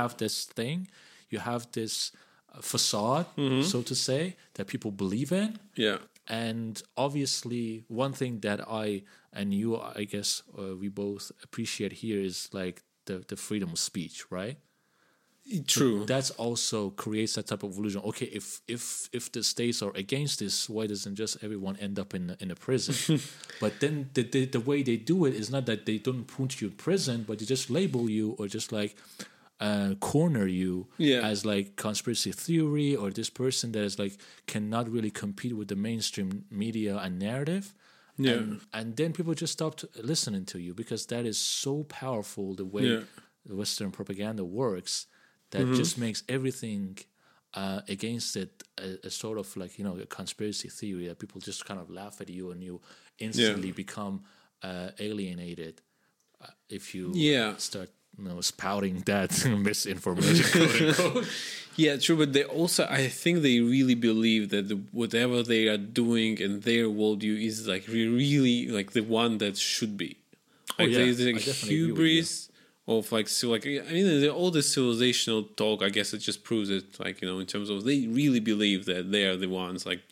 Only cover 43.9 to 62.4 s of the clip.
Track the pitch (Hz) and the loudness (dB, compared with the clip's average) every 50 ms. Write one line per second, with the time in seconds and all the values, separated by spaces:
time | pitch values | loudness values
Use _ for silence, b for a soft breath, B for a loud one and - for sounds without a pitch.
43.9 | 92 - 101 - 101 95 101 107 113 104 95 87 92 113 135 120 98 90 - - | -6 -8 -8 -8 -6 -4 -4 -4 -4 -4 -6 -4 -2 -2 0 0 -2 -2 -4 -6
44.9 | - - - b b b b b b b _ _ - 135 131 127 127 123 151 175 | -6 -6 -6 b b b b b b b _ _ 0 0 2 4 4 4 4 2
45.9 | - 123 120 113 104 - - - 127 135 131 131 127 - - 113 107 101 101 92 | 0 0 -2 -2 -2 -4 -4 -2 -2 0 0 -2 -2 -2 -6 -4 -4 -4 -4 -4
46.9 | 95 - - _ b b b b b b b _ - 98 98 98 95 101 - - | -6 -12 -18 _ b b b b b b b _ -8 -6 -4 -2 -4 -4 -4 -6
47.9 | 101 95 - 113 120 117 - - - 104 95 92 _ _ - _ _ - - 95 | -6 -4 -4 -4 -4 -4 -4 -4 -4 -4 -6 -6 _ _ -20 _ _ -10 -10 -10
48.9 | 92 92 - 95 - - - 110 110 107 98 - - 98 92 87 - - 98 101 | -10 -10 -10 -10 -10 -8 -6 -6 -6 -6 -6 -8 -8 -10 -10 -10 -8 -6 -6 -6
49.9 | 90 90 104 - - - 98 - - - 107 107 98 - - - - - - 104 | -6 -6 -10 -12 -10 -10 -10 -10 -8 -6 -6 -6 -6 -6 -8 -10 -12 -10 -8 -6
50.9 | 95 90 87 87 85 - - - - 92 - - 98 - - - 104 95 87 - | -6 -6 -6 -8 -8 -10 -12 -12 -12 -14 -12 -10 -10 -10 -10 -10 -10 -10 -10 -12
51.9 | 92 92 98 104 - - 101 92 90 90 92 90 87 87 92 90 90 87 b b | -14 -14 -14 -14 -14 -16 -14 -12 -12 -10 -10 -10 -10 -10 -12 -12 -12 -14 b b
52.9 | b b b b b _ 113 110 110 120 120 107 104 98 92 92 87 - 95 - | b b b b b _ -10 -4 2 4 4 4 4 2 -4 -6 -6 -8 -10 -10
53.9 | - 110 104 98 98 98 98 b b b b b b _ - 92 92 90 90 95 | -8 -8 -6 -6 -6 -8 -10 b b b b b b _ -12 -10 -8 -8 -8 -10
54.9 | - - 104 104 107 104 98 92 87 87 87 87 87 85 80 80 80 - _ _ | -10 -8 -6 -6 -4 -4 -4 -6 -6 -8 -8 -10 -10 -10 -10 -12 -14 -18 _ _
55.9 | _ _ _ _ _ _ _ _ _ _ - - - _ _ _ 107 95 - - | _ _ _ _ _ _ _ _ _ _ -20 -20 -20 _ _ _ -14 -12 -12 -10
56.9 | - 92 92 87 - 175 156 151 147 131 113 107 101 - - - - 101 90 - | -8 -6 -6 -2 2 4 6 6 6 6 4 2 -2 -4 -6 -6 -6 -8 -10 -10
57.9 | _ _ _ _ - - 101 92 87 87 90 - - - - 113 101 101 98 95 | _ _ _ _ -18 -12 -10 -8 -6 -2 -2 -4 -2 -2 -4 -2 0 0 0 0
58.9 | 90 90 92 - 101 101 95 87 - - - 135 113 101 98 101 104 - - 104 | -2 -2 0 2 2 2 2 2 0 2 2 2 2 4 2 2 2 0 -2 -2
59.9 | 92 87 - 98 90 87 - 151 165 170 - - - 180 160 156 - - 156 156 | -4 -2 -2 -2 2 4 6 6 8 8 6 8 8 8 6 8 6 6 6 6
60.9 | 151 170 180 156 139 254 220 B B B B B B B B B B - 160 147 | 6 6 4 4 2 0 -2 B B B B B B B B B B 4 4 4
61.9 | 143 131 - - 170 156 151 143 135 139 | 4 4 4 4 6 6 6 6 6 4